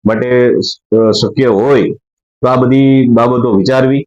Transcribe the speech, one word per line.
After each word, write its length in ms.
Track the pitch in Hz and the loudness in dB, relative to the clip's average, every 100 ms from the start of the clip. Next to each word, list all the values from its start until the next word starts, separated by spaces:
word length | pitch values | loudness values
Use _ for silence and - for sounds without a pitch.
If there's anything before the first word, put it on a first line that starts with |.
| 107 | -4
માટે, 480 | 110 123 123 123 - - - _ | -4 -2 0 0 0 -6 -12 _
અ, 200 | 113 113 | 0 0
શક્ય 340 | 104 - - 127 | 0 -4 -2 0
હોય 380 | 101 127 131 85 - _ _ _ _ | 0 0 0 0 -6 _ _ _ _
તો 60 | 127 | -2
આ 80 | 127 | 0
બધી 520 | 127 135 135 135 123 | 2 2 2 2 2
બાબતો 480 | 113 120 123 120 98 | 2 2 0 0 0
વિચારવી 460 | 98 131 131 139 | 0 0 0 -2